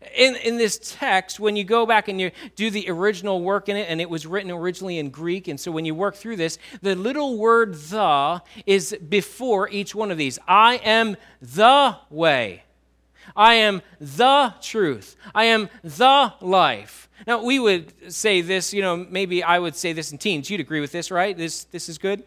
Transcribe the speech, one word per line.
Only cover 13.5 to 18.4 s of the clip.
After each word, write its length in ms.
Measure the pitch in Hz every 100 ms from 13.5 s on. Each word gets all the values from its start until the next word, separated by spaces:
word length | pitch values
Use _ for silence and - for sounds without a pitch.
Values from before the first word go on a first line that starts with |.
| 233
am 260 | 214 196 - _
the 540 | 147 139 240 277 269 185
truth. 540 | - 226 185 120 98 - - 190
I 100 | 226
am 240 | 226 208 -
the 500 | 165 147 247 269 254 -
life. 680 | 185 185 160 113 104 - - _ 214
Now, 180 | 233
we 160 | 226 269
would 540 | 233 185 160 - -
say 280 | 175 220 196